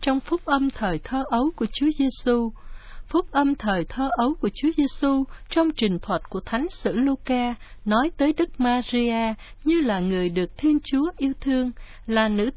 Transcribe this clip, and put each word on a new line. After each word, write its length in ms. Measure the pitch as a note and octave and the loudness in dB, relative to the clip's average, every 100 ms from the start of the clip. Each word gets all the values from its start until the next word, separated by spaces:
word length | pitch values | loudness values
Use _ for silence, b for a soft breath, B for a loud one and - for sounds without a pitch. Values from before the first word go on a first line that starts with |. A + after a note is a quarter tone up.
trong 180 | C4+ C4+ | 0 0
phúc 220 | - F4 - | 0 -4 0
âm 240 | C#4 C4+ | 0 0
thời 300 | - G3+ D#3 | 0 -2 -2
thơ 200 | - C4 C4+ | -2 -4 0
ấu 220 | A#3 D4+ - | 0 0 0
của 100 | A3+ | -4
Chúa 160 | - D4 D4 | 0 0 2
Giêsu. 540 | C4+ - B3 A#3+ A3+ B B B B B - | 0 0 0 2 0 B B B B B -2
Phúc 180 | E4 F4 | -2 0
âm 240 | C#4+ C#4 D4 | 2 2 0
thời 300 | G#3+ F#3 E3+ | 0 0 -2
thơ 240 | B3 C4+ - | -2 -2 0
ấu 160 | A#3+ E4 | 0 0
của 80 | G#3 - | -4 0
Chúa 140 | D4+ D#4+ | 0 2
Giêsu 460 | C#4 - C#4 C#4 C4+ B B | 0 0 2 2 0 B B
trong 220 | E4 E4 - | 2 2 2
trình 240 | G#3+ F3+ | 0 0
thuật 220 | - F3 - | -2 -4 -4
của 100 | F#3+ - | -8 -4
Thánh 240 | A3+ F4 | -4 -4
sử 280 | - G3+ G3+ | -2 -2 2
Luca 580 | C#4 C4+ - B3 A#3+ A#3 B B G#3 | 2 0 0 0 0 -4 B B 2
nói 260 | A3 D#4 - | 2 2 2
tới 160 | C#4+ | 2
Đức 160 | D#4 F4 - | 2 -2 0
Maria 760 | B3 B3 - A#3+ A#3 A3+ A3+ A3 B B | 2 2 0 0 2 2 -2 -4 B B
như 180 | D4+ E4 | 2 2
là 180 | B3+ F#3+ | 2 2
người 300 | F#3 F#3 F3+ | 2 2 0
được 280 | F3 F3 - | 0 -2 0
Thiên 200 | D#4 D4 | 2 2
Chúa 280 | - C4+ E4 - | 2 0 0 0
yêu 160 | C4+ C4+ | -2 -2
thương, 300 | C#4 C4 B3 B B B A3+ | 0 0 0 B B B 0
là 220 | A3 A3 | 2 4
nữ 240 | G#3 A#3 | 2 0